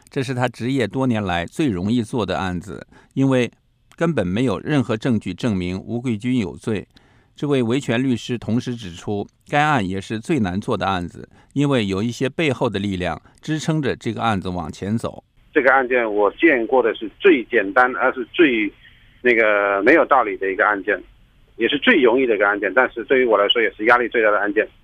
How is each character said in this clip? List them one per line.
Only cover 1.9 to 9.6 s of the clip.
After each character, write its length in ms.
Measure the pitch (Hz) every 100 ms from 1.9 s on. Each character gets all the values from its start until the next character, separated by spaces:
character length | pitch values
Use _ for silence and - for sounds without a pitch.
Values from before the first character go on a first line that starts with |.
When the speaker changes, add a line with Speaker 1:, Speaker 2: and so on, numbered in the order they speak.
Speaker 1:
易 100 | 123
做 240 | 107 127 92
的 120 | 78
案 200 | 92 87
子， 300 | 95 67 - - _ -
因 120 | 135
为 240 | 127 120 _ _ _ _ -
根 160 | 170
本 120 | 135 90
没 200 | 101 131
有 120 | -
任 220 | 123 147
何 140 | 120 110
证 240 | 139 107
据 140 | 98
证 200 | 90 127
明 240 | 95 90 92
吴 220 | - 117
桂 180 | 127 107
军 200 | 123 127
有 180 | 90 65
罪。 320 | - 98 - _ _ _ _ -
这 100 | 147
位 160 | 135
维 160 | 113 135
权 240 | 135 120
律 140 | 135 113
师 220 | - 120
同 240 | - 117
时 120 | 127
指 200 | 117 95
出， 340 | 85 - 101 - _ -
该 100 |
案 260 | 147